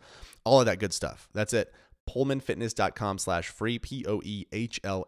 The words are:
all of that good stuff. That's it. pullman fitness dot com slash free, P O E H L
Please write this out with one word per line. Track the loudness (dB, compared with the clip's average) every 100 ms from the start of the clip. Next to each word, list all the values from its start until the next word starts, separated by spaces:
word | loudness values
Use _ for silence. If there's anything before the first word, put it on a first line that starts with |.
| -12 -20 -20 -8 6
all | 8
of | 8
that | 2
good | -2
stuff. | -2 -6 -8 -8
That's | -4 0
it. | 2 0 -6 -20 -14 -8
pullman | -2 0 0
fitness | -2 -4 -2
dot | 0 -2 0
com | -4 -2
slash | 0 -2 -2
free, | -4 -4 -2
P | -6 -6 -2
O | -2
E | -4 -8 -6
H | -6 -4 -4 -4
L | -4